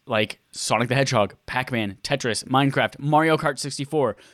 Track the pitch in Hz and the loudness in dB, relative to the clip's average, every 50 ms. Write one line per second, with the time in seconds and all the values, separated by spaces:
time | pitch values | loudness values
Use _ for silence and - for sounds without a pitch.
0 | _ - 117 107 107 - - _ _ _ - - - - 127 107 123 110 123 139 | _ -4 -2 0 -2 -2 -4 _ _ _ -14 -8 -4 0 0 0 0 2 2 0
1 | 139 - 135 113 101 95 - - _ - - 123 131 - 131 117 107 101 95 - | 0 2 2 2 2 2 -2 -10 _ -8 -6 -6 -4 -2 -2 -2 -2 -4 -6 -8
2 | - - - 135 - 120 104 - - - 131 131 139 139 131 143 117 104 - - | -6 -4 -4 -2 -2 -2 -4 -4 -4 0 2 2 2 2 2 2 0 0 -2 -4
3 | 139 147 165 - 160 165 156 - - 151 139 - - 139 135 - 139 135 160 151 | -2 2 2 4 4 4 2 2 2 -2 -4 -4 -6 -8 -8 -8 -8 -4 -2 0
4 | 135 113 98 - - - | 0 0 -2 -4 -12 -20